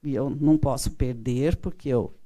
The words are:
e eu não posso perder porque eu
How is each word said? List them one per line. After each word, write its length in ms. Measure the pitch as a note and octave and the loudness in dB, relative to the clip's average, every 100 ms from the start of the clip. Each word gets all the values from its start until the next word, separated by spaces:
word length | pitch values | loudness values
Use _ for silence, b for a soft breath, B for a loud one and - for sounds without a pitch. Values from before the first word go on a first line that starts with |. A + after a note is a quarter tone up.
e 100 | D3 | -2
eu 160 | C3 C#3 | -2 -2
não 260 | C#3+ C#3+ D#3 | 2 4 4
posso 360 | C#3+ C3 - | 4 0 -4
perder 640 | - B2+ A#2+ B2+ B2 D3 F3 | -2 -2 -2 -4 0 0 -2
porque 320 | F3+ - C#3+ | -6 -8 0
eu 260 | B2 - - | 0 0 -8